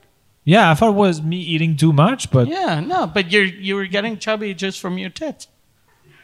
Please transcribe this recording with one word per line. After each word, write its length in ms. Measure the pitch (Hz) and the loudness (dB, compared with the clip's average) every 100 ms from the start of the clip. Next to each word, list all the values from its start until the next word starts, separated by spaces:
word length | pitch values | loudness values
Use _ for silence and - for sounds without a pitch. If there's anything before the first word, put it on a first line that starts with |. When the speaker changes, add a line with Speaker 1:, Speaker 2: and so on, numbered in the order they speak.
| _ _ _ _ | _ _ _ _
Speaker 1:
Yeah, 240 | 143 202 180 | 2 4 6
I 40 | |
thought 140 | 156 226 | 4 2
it 40 | |
was 260 | 202 202 156 | 4 2 2
me 140 | 156 180 | -2 -4
eating 380 | 165 156 165 147 | -2 -2 0 2
too 160 | 160 | 4
much, 380 | 143 175 262 - | 4 4 2 0
but 160 | 131 123 | 2 2
Speaker 2:
Yeah, 320 | 359 339 156 | 0 -2 -2
no, 260 | 208 359 202 | -2 -2 -2
but 240 | 202 180 | -2 0
you're, 140 | 208 | 0
you 320 | 190 180 190 196 | 0 -2 -6 -4
were 100 | 190 | -4
getting 320 | 202 220 214 | -4 -4 -6
chubby 360 | 220 214 214 | -4 -4 -6
just 260 | 170 190 - | -6 -8 -6
from 160 | 190 185 | -8 -6
your 120 | 185 | -8
tits. 360 | - 302 - - _ _ _ _ _ _ _ | -10 -10 -10 -16 _ _ _ _ _ _ _